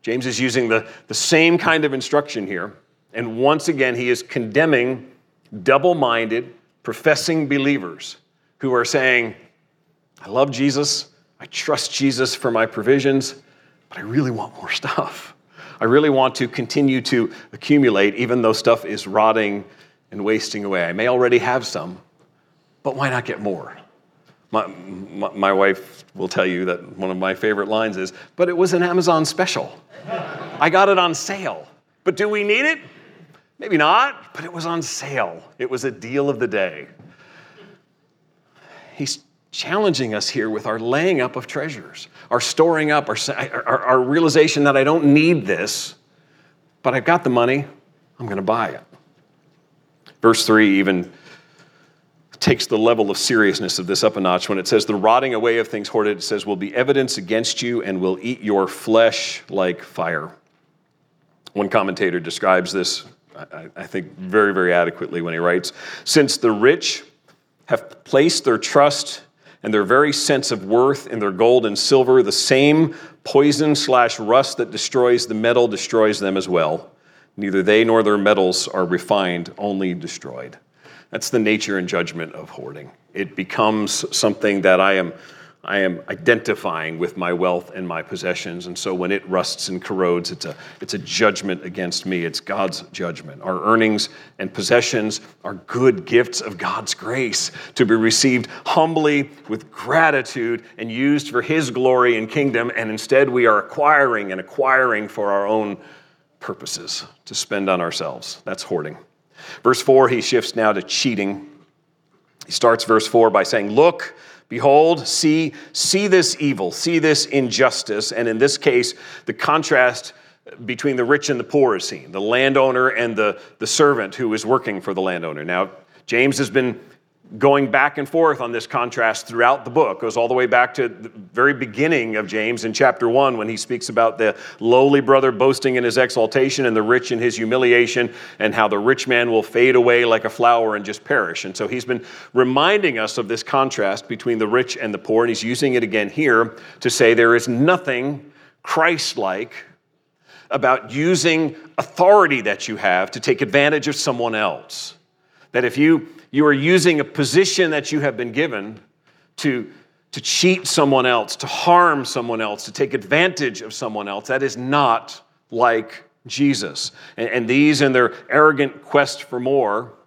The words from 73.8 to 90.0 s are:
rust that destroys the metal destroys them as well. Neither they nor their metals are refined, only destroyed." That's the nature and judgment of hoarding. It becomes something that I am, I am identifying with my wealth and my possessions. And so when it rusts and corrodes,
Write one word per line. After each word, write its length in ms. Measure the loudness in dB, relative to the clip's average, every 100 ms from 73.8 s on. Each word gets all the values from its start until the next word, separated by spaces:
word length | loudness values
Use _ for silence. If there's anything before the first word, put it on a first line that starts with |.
| 2 4 4 0
rust 380 | 2 2 2 -4
that 120 | -6
destroys 560 | -6 -4 2 4 2 0
the 80 |
metal 340 | -2 2 2 2
destroys 520 | -2 -2 2 2 2
them 180 | -2 -2
as 100 | -2
well. 440 | 0 0 -4 -10 _ _ _ _ -8
Neither 280 | -2 0
they 200 | 4 4
nor 200 | 4 2
their 160 | 2 2
metals 480 | 2 2 2 0 -4
are 180 | -4 -2
refined, 640 | -2 0 0 0 -4 -8 -8
only 380 | -6 -4 -4 -6
destroyed." 640 | -10 -14 -14 -14 -16 -20 _ _ -20 -20 _
That's 200 | -10 -2
the 100 | 0
nature 380 | 2 0 -2 -4
and 100 | -2
judgment 480 | -4 -4 -8 -12 -14
of 140 | -18
hoarding. 420 | -16 -16 -16 -20 _ _
It 200 | -10 -8
becomes 720 | -8 -8 -2 0 0 -4 -6 -6 -2
something 440 | -2 0 -2 2
that 180 | 4 4
I 140 | 4 0
am, 180 | -2 -10 -20 -20 -20 _
I 140 | -6 -2
am 260 | -2 -4 -10
identifying 920 | -2 0 0 0 -4 -4 -6 -8 -6
with 160 | -6 -4
my 160 | -4
wealth 400 | -2 -2 -2 -6
and 140 | -12 -10
my 140 | -10
possessions. 640 | -10 -8 -6 -6 -8 -12 -12
And 100 | -10
so 160 | -8
when 200 | -4 -2
it 120 | -4 -2
rusts 400 | -4 -2 -8 -8
and 120 | -8
corrodes, 500 | -6 -2